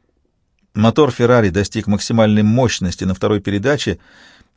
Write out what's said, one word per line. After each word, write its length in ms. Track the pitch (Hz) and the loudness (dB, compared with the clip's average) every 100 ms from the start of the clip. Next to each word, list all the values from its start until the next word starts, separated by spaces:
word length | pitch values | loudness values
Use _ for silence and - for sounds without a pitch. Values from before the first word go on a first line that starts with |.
| _ _ _ _ _ _ _ | _ _ _ _ _ _ _
Мотор 380 | - 110 113 143 | 0 0 4 2
«Феррари» 380 | - 120 123 104 | 2 2 4 2
достиг 380 | 87 98 113 101 | 0 -2 -4 -2
максимальной 560 | 101 - 113 107 107 | -2 -2 2 2 4
мощности 600 | 107 117 123 - 92 - | 2 2 0 -2 -6 -4
на 100 | 98 | -6
второй 260 | 92 104 104 | -2 -2 -2
передаче 600 | 101 101 117 143 - 82 _ - - _ _ | -2 -4 -2 -2 -4 -6 _ -20 -20 _ _